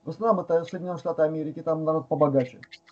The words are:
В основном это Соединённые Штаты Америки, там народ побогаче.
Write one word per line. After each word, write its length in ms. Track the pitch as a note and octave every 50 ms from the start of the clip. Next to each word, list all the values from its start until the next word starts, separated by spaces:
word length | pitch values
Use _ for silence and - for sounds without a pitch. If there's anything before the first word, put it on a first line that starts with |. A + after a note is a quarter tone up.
| -
В 60 | D#3+
основном 360 | D#3+ - A3 A3+ G#3+ F3+ E3+
это 180 | - E3+ E3 E3+
Соединённые 360 | E3+ - F#3 F3 F3+ F3+ D#3+
Штаты 240 | - F3+ E3 - D#3+
Америки, 380 | D3+ D#3+ D#3+ D3+ D3+ D#3 -
там 220 | D#3+ E3 D#3+ D#3+ D#3
народ 240 | D#3 D#3+ D#3+ C3 -
побогаче. 520 | D#3 C#3+ D3 D3 C3+ C3+ B2+ B2+ - - - - - - _ _